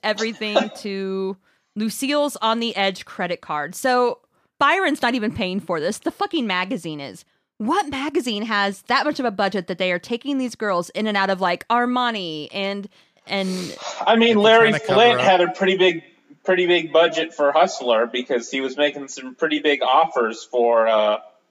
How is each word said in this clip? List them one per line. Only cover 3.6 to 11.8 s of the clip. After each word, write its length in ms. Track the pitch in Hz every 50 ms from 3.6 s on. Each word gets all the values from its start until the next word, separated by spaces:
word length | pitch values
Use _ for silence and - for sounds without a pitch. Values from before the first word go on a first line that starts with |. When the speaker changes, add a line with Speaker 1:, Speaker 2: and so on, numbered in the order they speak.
| 143 156 190
Speaker 1:
So 460 | - - 254 247 247 247 240 - - _ _ _ _ _ _ _ -
Byron's 440 | 277 285 330 381 381 302 294 -
not 120 | - 233 247
even 180 | 247 208 214
paying 280 | - - 196 180 185 202
for 200 | - - 175 160
this. 180 | 147 180 220 -
The 120 | - -
fucking 360 | - - 403 403 - 320 240
magazine 540 | 208 185 180 185 190 262 185 165 165 151 143
is. 240 | 139 123 92 - - _ _ _ _ _ _ -
What 300 | 208 233 339 403 381 285
magazine 520 | 269 262 277 302 285 - 240 247 214 202 220
has 380 | 226 220 202 202 202 196 -
that 220 | - - 240 285 302
much 160 | 302 285 -
of 60 | 254
a 40 | 233
budget 360 | 196 196 202 190 202 196 170
that 100 | - 180 -
they 140 | 190 180
are 60 | 175 175
taking 400 | - - 240 226 - 277 285 262
these 160 | 254 240 -
girls 340 | - 220 208 185 175 175 -
in 160 | - 208 214
and 100 | 220 208
out 120 | 202 196 190
of, 140 | 190 185
like, 260 | 190 175 180 - - -
Armani 800 | 233 240